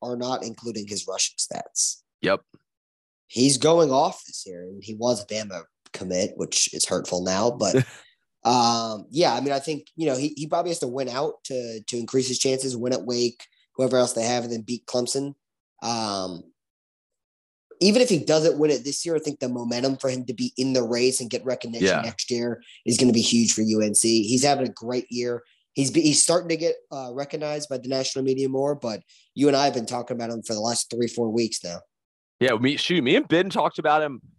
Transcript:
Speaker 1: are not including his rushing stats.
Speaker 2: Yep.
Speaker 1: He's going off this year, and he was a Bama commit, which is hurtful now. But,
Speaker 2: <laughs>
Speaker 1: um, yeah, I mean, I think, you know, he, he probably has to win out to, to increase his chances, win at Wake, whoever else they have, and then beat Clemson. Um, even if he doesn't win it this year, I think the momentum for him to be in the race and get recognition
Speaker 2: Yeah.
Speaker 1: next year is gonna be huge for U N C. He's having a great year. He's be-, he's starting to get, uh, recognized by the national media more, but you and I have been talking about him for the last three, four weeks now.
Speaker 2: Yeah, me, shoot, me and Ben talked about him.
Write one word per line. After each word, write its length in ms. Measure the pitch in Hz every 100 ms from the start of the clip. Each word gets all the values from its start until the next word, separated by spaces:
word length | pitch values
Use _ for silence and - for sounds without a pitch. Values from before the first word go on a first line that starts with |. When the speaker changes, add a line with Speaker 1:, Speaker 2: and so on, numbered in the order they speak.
Speaker 1:
are 160 | 120 123
not 260 | 123 131
including 440 | 113 113 117 110 101
his 200 | 101 -
rushing 300 | 98 - -
stats. 640 | - - - - - - _ _
Speaker 2:
Yep. 200 | 90 98 _ _ _ _ _ _ _ _ _
Speaker 1:
He's 300 | 113 135 127
going 340 | 151 170 156
off 320 | 131 170 - -
this 180 | - 101
year, 180 | 87
and 200 | 90 98
he 120 | 104 107
was 280 | 120 120
a 20 | -
Bama 380 | 107 104 90 82 _ _
commit, 380 | - 92 90 - -
which 380 | 90 - -
is 120 | - -
hurtful 380 | 90 82 90
now. 280 | 92 95 117
But, 260 | 120 104 127
Speaker 2:
<laughs> 640 | 131 - - _ _ _
Speaker 1:
um, 640 | 120 123 120 117 113 110 -
yeah, 240 | 143 165
I 60 | 120
mean, 140 | 139
I 60 | 139
think, 280 | 147 147 - -
you 120 | 156
know, 100 | 131
he, 160 | 147 147
he 120 | 156
probably 240 | 170 175
has 80 | 170
to 80 | 131
win 200 | 127 127
out 280 | 123 156 - -
to, 340 | 127 120 113
to 160 | - 120
increase 300 | 117 135 127
his 120 | 123
chances, 360 | 135 131 135 123
win 160 | 123
at 140 | 127 110
Wake, 400 | 120 120 - - _ _ -
whoever 220 | 131 135
else 160 | -
they 100 | 117
have, 200 | 113 123
and 80 | 120
then 120 | 117
beat 220 | 107 120 -
Clemson. 480 | 127 120 135 139 139 _ _ _ _
Um, 640 | 113 117 110 98 92 85 - _ _ _ _ _ _ _ _ _ _ _ _ -
even 220 | 190 226
if 80 | 247
he 80 | 175
doesn't 400 | 123 156 160 143
win 140 | 151
it 120 | 135
this 220 | 127 139 170
year, 100 | 156
I 40 |
think 200 | 151 143
the 100 | 123
momentum 480 | 123 120 120 131 131
for 120 | 135
him 160 | 127 120
to 80 |
be 180 | 117 123 -
in 160 | 131
the 80 | 131
race 400 | 113 120 127 127
and 80 | 117
get 160 | 120 127
recognition 420 | 123 80 78 95
Speaker 2:
Yeah. 140 | 82
Speaker 1:
next 300 | 117 - -
year 280 | 120 120 117 - - -
is 100 | 117
gonna 160 | 127
be 80 | 113
huge 320 | 104 117 110
for 80 | -
U 200 | 110 107
N 120 | 107
C. 300 | 101 113 113
He's 200 | 107 127
having 220 | 143 139 127
a 40 |
great 340 | - 113 123 -
year. 320 | 120 123 120 - _ _
He's 180 | - 135
be-, 100 | 131
he's 220 | 151 139
starting 260 | - 175 175
to 80 | 160
get, 180 | 165 165 -
uh, 200 | 143 131
recognized 560 | 123 139 156 151 151 147
by 80 | 131
the 100 | 123
national 380 | 135 131 135 135
media 240 | 131 135
more, 240 | 131 139
but 280 | 147 120 104 - _ _ -
you 120 | 143
and 80 | 139
I 100 | 143
have 100 | 127
been 100 | 113
talking 320 | 123 120 120
about 140 | 117
him 100 | 117
for 120 | 104
the 60 | 107
last 300 | 110 117 -
three, 180 | 117 117
four 220 | - 117
weeks 340 | 110 113 -
now. 180 | 90 85 - _ _ _ _ -
Speaker 2:
Yeah, 160 | 127 113
me, 220 | 127 147
shoot, 260 | - 175
me 120 | 127 208
and 120 | 311
Ben 240 | 160 190
talked 260 | 226 160 -
about 240 | 151 156
him. 200 | 151 127 -